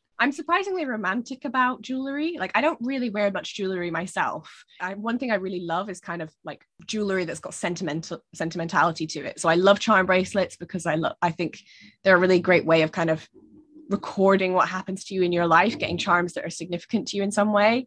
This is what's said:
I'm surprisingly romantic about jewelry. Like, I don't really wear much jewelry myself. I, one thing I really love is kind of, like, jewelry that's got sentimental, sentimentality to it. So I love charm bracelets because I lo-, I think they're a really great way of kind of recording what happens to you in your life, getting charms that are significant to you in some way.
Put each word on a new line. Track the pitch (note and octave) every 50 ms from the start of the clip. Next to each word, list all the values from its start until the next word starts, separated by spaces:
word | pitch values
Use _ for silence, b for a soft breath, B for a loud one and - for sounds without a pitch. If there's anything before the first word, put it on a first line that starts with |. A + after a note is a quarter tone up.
| _ _ _
I'm | - A#3 C4+
surprisingly | C4+ - - - E4+ F#4 F#4 G4+ F#4 F#4 D#4
romantic | C4 A#3 G#3+ G3 F3+ G3 B3 A#3+ - C4 B3+ -
about | C#4+ A#3 C4 B3+ B3+ B3+ -
jewelry. | A3 - C4 C4 C4 C4+ C#4 D4 D4+ E4 F4 -
Like, | F#3 F#3+ -
I | G#3+
don't | C4 D4 D4 -
really | A#3 B3 C#4 C4+ B3 A#3+
wear | G3 G#3+ G#3 G3+
much | G3 F3+ - - -
jewelry | - G3+ F#3+ F#3+ F3+ F3 F3
myself. | E3 D#3+ F3+ F#3 - - D3+ A#2 - D#3+ D#3 - - - - b b b
I, | - F#3 G3
one | G3+ G#3 A3+ A#3 A#3+
thing | C4+ B3
I | A3
really | F#3+ F#3 F#3+ G3 F3+
love | F3+ E3+ E3 F3 G3+ G#3+
is | F#3 F#3
kind | - - E3+ E3+
of, | D#3+ D#3 - _ _
like, | D#3+ D3 - _ _ _ - -
jewelry | - - A3 G#3 G3 F#3+ F#3+ F3+
that's | D#3+ C#3+ -
got | - - E3
sentimental, | - - E3 F3 - F#3+ D#3 C#3+ E3 E3 - F3 - - _ -
sentimentality | - E3 E3 - F3 E3 E3 - D#3 D#3 E3+ D#3+ - D#3+
to | D#3 - D3+ C#3
it. | - - -
So | - E3
I | E3
love | F3 F#3 G3 G3+ G3+
charm | - A#3 G#3+ F#3+ F#3+
bracelets | F#3 F#3 F#3 F#3 - - G3+ F#3 - -
because | - E3+ - - F#3 -
I | E3+ D#3
lo-, | D#3+ D#3+ - - -
I | - F3
think | E3 - F3+ - - - B B B B B B B B -
they're | G3 F#3+
a | F3
really | F#3 F#3 F#3 F3
great | E3 F3+ F3+ E3 -
way | D#3 E3 E3 D#3
of | D#3 -
kind | E3+ E3 E3
of | D#3+ D#3+ - - _ - - - - - - _ _ - - -
recording | G3 G3+ - - - G3+ F#3+ G3 G3 F#3 F#3+ F#3 F#3
what | F#3 - F3
happens | F3+ F#3 - - F#3+ F#3+ -
to | - G3
you | F#3+
in | F3+ F3 F3
your | F3 F3
life, | E3 E3 E3 F#3 A3+ -
getting | - - - F3
charms | E3+ - G3+ F3 F3 F3 F3 -
that | - -
are | F3
significant | - - E3 F3+ F3 E3+ - - - G#3+ - -
to | -
you | G3+ G3
in | G3+
some | G3+ G#3 G3+ G#3+
way. | G#3 G3+ G#3 G#3+ A#3 B3+ B3+